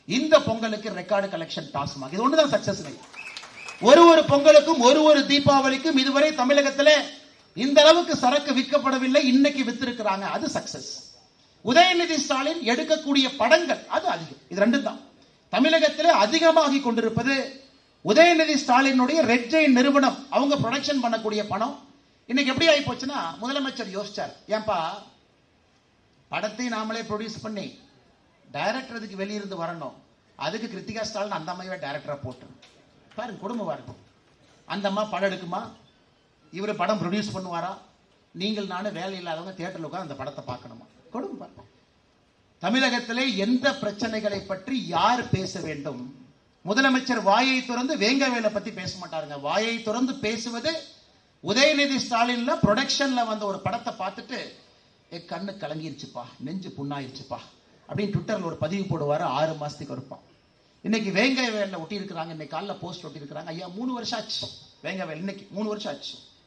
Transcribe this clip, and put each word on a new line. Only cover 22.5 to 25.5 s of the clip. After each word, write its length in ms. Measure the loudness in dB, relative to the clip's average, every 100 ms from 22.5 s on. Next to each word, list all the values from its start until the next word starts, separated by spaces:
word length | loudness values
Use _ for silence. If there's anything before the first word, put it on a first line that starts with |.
எப்படி 160 | 2 4
ஆகி 100 | 4
போச்சுன்னா, 580 | 2 -6 -6 -6 -6 -6
முதலமைச்சர் 560 | -6 -4 -4 -6 -8 -8
யோசிச்சார், 360 | -8 -8 -10 -12 -6
"ஏன்பா 400 | -4 -2 -2 -2 -8 -16 _ _ _ _